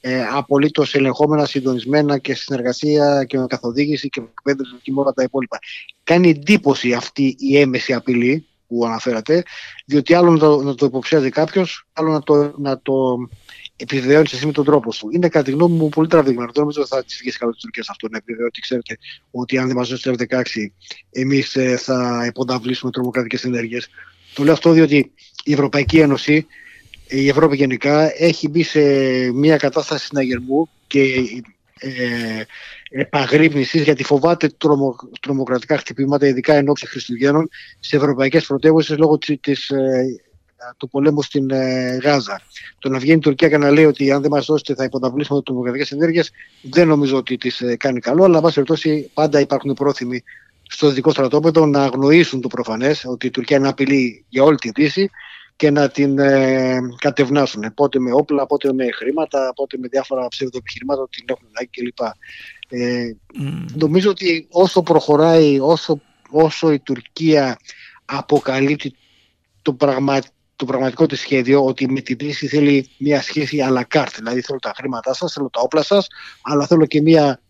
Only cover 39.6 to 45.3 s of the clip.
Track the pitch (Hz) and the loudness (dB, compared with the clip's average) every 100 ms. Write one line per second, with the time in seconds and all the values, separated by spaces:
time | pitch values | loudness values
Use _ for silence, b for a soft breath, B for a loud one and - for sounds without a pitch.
39.6 | - 139 131 131 131 120 _ _ _ _ | -2 -2 0 0 -2 -6 _ _ _ _
40.6 | 123 - 131 139 147 147 139 147 135 131 | -20 -14 -8 0 0 0 -2 -2 -2 -2
41.6 | 131 127 127 127 143 143 104 98 _ B | -2 -2 -2 -2 0 0 -2 -12 _ B
42.6 | B _ 135 135 135 160 151 135 165 147 | B _ -6 -2 2 4 4 2 2 4
43.6 | 143 147 156 139 135 139 143 143 131 156 | 4 6 4 4 0 0 0 -2 0 -2
44.6 | - 131 131 135 127 131 139 | -2 -4 -4 -4 -4 -4 -2